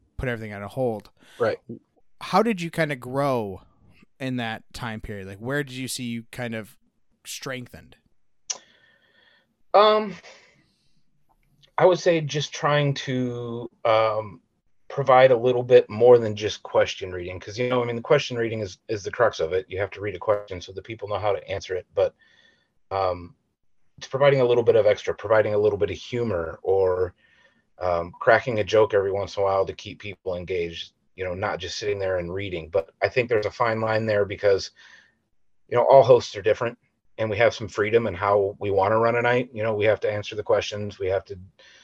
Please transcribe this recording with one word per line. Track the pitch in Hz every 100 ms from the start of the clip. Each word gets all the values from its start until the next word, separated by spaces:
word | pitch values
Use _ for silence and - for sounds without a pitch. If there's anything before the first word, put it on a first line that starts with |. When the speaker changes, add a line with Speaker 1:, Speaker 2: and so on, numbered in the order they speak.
| _ -
Speaker 1:
put | 131
everything | 117 110
on | 101
a | 101
hold. | - 127 107 - _ _ -
Speaker 2:
Right. | 113 92 - 113 _ _ _ -
Speaker 1:
How | - 185
did | 220 196
you | 170
kinda | 160 156 135
grow | 127 131 143 127 104 90 - _ _ _ - -
in | 135 127
that | 117 110 -
time | - 120 110
period? | - 101 95
Like, | 98
where | 113 143
did | 143 127
you | 127
see | -
you | 120 117 113
kind | - 123
of | 113 104 _ _ _ _ _ -
strengthened? | - 143 127 120 - - _ _ _ _ _ - - _ _ _ _ _ _ _ _ _ _ _
Speaker 2:
Um, | 185 214 214 214 175 - - _ _ _ _ _ _ _ _ _ _ _ _ _ -
I | 175
would | 175
say | 180 165
just | 151 143 143
trying | - 151 147 143 135
to, | - 127 123 120 120 117 120 _ 117
um, | 110 110 107 104 85 _ _ _ _ -
provide | - 135 127 131
a | 120
little | 123 120
bit | 123 123 120
more | 104 120 120
than | 113 104
just | 104 -
question | - 113 101 - 95
reading. | 90 87 92
'Cause, | - 104
you | 123
know, | 127
I | 120
mean, | 120
the |
question | 117 151 - 120
reading | 113 113
is, | 101 - -
is | 110
the | 101
crux | - 113 -
of | 80
it. | 90 -
You | 92
have | 98
to | -
read | 104
a | 90
question | - 104 104 90
so | -
that | 95
people | 95 110 101
know | 101
how | 104
to | 95 -
answer | 95 - 92
it. | - -
But, | - - _ _ _ _ _ _ -
um, | 98 95 90 87 _ _ _ _ _ _ -
it's | -
providing | 131 143 139
a | 123
little | 123
bit | 117 113
of | 104
extra, | 104 - 85
providing | 104 110 107 104
a |
little | 104 98
bit | 101
of | 90
humor | - 123 117 90 80 71
or, | - 95 92 90 90 _ _ _ _ _ _ -
um, | 90 87 87 -
cracking | - 110 135 110
a |
joke | 101 107 107
every | 101 98
once | 98 95 -
in |
a |
while | 98 98 95
to |
keep | - 107 76
people | 104 98 95 90
engaged, | 87 92 85 85 - _ _ -
you |
know, | 92
not | 90 104 82
just | 90 -
sitting | 104 101
there | 95 92
and | 85
reading. | 95 101 87 80
But | 95 - -
I | 202
think | - 120
there's | 113 104
a |
fine | - 120 113
line | 110 110 110
there | 104 98
because, | 98 104 98 - _ - - _ _ _ _ _ _ -
you | 120
know, | 120
all | 135
hosts | - 123 - 107
are |
different | 98 104 117 120 _ _ _ -
and | 110
we | 104
have | 113 -
some | 104
freedom | - 104 113 113
in |
how | 90 101 101 98 -
we | 101
wanna | 98 95 110
run | 117 120
a |
night. | 120 123 127
You | 113
know, | 110
we | 107 107
have | 101
to | 107
answer | 104 104 107
the |
questions. | - 104 - 104 104 -
We | 95
have | 95 -
to | 95 95 _ - -